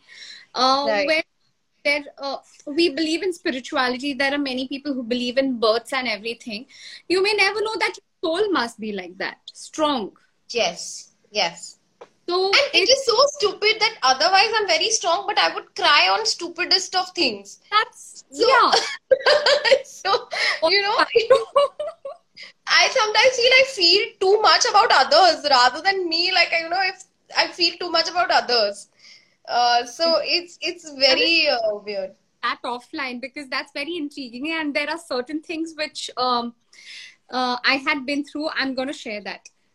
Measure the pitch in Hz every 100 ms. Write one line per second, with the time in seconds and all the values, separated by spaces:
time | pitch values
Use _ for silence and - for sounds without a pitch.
0 | _ - - - - - 262 269 285 208
1 | 285 311 - _ _ _ _ _ 285 294
2 | 285 - 277 247 - _ - 294 339 277
3 | 311 320 370 339 339 262 247 294 254 254
4 | 285 269 277 285 277 254 262 277 294 262
5 | 226 247 247 247 269 240 220 233 - 262
6 | 247 202 226 233 247 208 269 - - -
7 | - 359 392 415 392 415 427 440 440 370
8 | _ _ 330 330 427 294 240 - 214 202
9 | 180 190 165 - - - - - 302 269
10 | 185 - _ _ - 233 196 - - -
11 | - _ _ 208 175 170 - - _ -
12 | - _ - 359 381 403 571 330 392 554
13 | 523 440 571 587 403 - 415 440 427 -
14 | 262 254 330 381 440 440 392 320 381 -
15 | 370 349 392 427 330 349 - - 349 294
16 | 370 392 440 - 339 339 359 381 - 370
17 | 370 - 277 202 202 - - 415 480 -
18 | - - - 269 466 508 349 294 - -
19 | - 523 - 571 - 571 440 539 - -
20 | 370 466 - - - - 320 403 403 427
21 | 311 466 453 523 453 554 554 - 605 -
22 | - - _ - - _ - 294 - 523
23 | 427 427 508 508 480 523 523 427 339 381
24 | 453 - 381 427 415 330 480 415 453 320
25 | 262 302 359 294 285 262 254 294 370 392
26 | 349 330 359 359 339 339 330 349 381 381
27 | - _ - - 330 - 339 - 349 330
28 | 330 349 349 285 226 240 202 202 - _
29 | - - _ _ - 240 240 240 254 -
30 | 330 320 - 330 349 - 320 349 311 277
31 | 269 262 330 330 302 247 220 208 196 202
32 | 190 - _ _ 240 285 269 240 - 320
33 | 262 247 254 302 269 269 294 294 285 349
34 | 294 294 254 240 302 330 302 294 294 330
35 | - 254 247 311 311 320 330 302 302 -
36 | - - 254 240 240 - _ _ - -
37 | - _ - 247 247 247 233 262 269 302
38 | 247 285 285 - 311 - 269 254 262 294
39 | 240 208 196 - - _ _